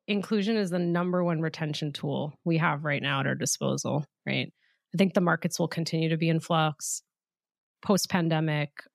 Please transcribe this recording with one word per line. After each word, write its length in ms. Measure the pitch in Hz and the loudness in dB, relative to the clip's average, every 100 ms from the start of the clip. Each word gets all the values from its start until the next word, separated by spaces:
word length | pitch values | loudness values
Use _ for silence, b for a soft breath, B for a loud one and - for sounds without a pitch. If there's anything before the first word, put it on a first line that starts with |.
| - | -4
inclusion 500 | 202 185 220 196 226 | -2 0 0 2 0
is 140 | 190 | 0
the 80 | 180 | 0
number 440 | 175 175 180 180 | 2 2 2 0
one 180 | 175 160 | 2 0
retention 520 | 160 - 156 147 151 | -2 -2 -4 -2 -4
tool 460 | 143 151 131 143 - | -4 -4 -2 -4 -6
we 120 | 170 165 | 0 2
have 260 | 165 143 | 2 0
right 180 | 151 143 | -2 -2
now 180 | 139 139 | 0 0
at 60 | 135 | 0
our 80 | |
disposal, 720 | 135 - - 139 135 123 135 143 _ | -2 -2 -2 -2 -2 -2 -2 -4 _
right? 280 | - 135 127 _ _ _ _ | -4 -4 -4 _ _ _ _
I 20 | 170 | 0
think 160 | 196 | 2
the 60 | 180 | 4
markets 380 | 175 165 175 - | 2 2 0 -2
will 100 | 165 | -2
continue 400 | - 160 160 160 | -2 -2 0 0
to 80 | 160 | 2
be 120 | 165 | 2
in 120 | 165 | 0
flux. 640 | - 165 156 147 - - - _ _ _ _ _ _ _ | 2 2 2 -2 -8 -8 -10 _ _ _ _ _ _ _
Post-pandemic, 880 | - 190 - 185 165 160 156 151 143 - - | 0 2 2 0 2 2 2 0 -2 -8 -10